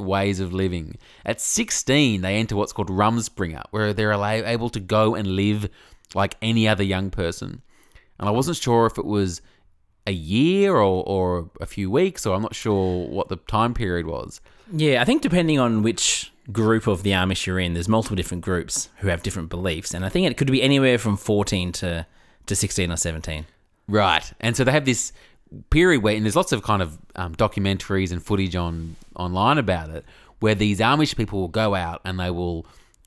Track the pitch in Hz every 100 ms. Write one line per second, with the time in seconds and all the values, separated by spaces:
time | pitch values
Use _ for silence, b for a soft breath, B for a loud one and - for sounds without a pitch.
0 | 95 98 101 92 95 92 95 87 78 -
1 | B B B 117 - - 226 - - 139
2 | 139 101 92 101 113 101 104 - 92 92
3 | 104 117 107 - 92 76 - 107 107 104
4 | 107 104 101 110 110 117 117 113 92 107
5 | 110 113 98 95 101 104 104 b b b
6 | b - 98 - 113 113 110 101 98 95
7 | 98 - 85 87 98 - - b b b
8 | b b 101 113 135 170 - 117 113 113
9 | - 104 95 87 b b b _ _ _
10 | - 95 78 120 156 196 196 165 101 92
11 | - 95 92 87 82 - 85 - 95 120
12 | 190 - 110 95 107 - 113 101 92 90
13 | 76 80 - 92 - 110 117 117 107 87
14 | 80 71 - - b b b 165 151 127
15 | 127 285 - 180 165 147 123 110 107 110
16 | - - - _ - 104 110 113 113 92
17 | 101 95 92 92 - 92 90 85 87 110
18 | 110 98 87 90 92 90 82 - - -
19 | 101 82 - 92 82 87 92 80 - 87
20 | 92 180 185 120 139 131 131 139 131 120
21 | 110 98 - 104 101 101 90 85 92 85
22 | 80 b b b - 101 101 - 87 85
23 | 85 80 76 78 76 _ _ _ - 104
24 | 98 80 - - 113 117 127 147 135 120
25 | - b b b _ 101 - 151 180 151
26 | 104 107 107 143 185 117 - 104 90 78
27 | - - 87 80 107 - 98 95 - 95
28 | 92 87 - 101 95 90 85 82 82 80
29 | - - 90 90 107 151 107 87 78 78
30 | - b b b 110 107 107 95 110 143
31 | 156 - 110 104 90 92 110 98 85 85
32 | - 92 90 87 87 85 - b b b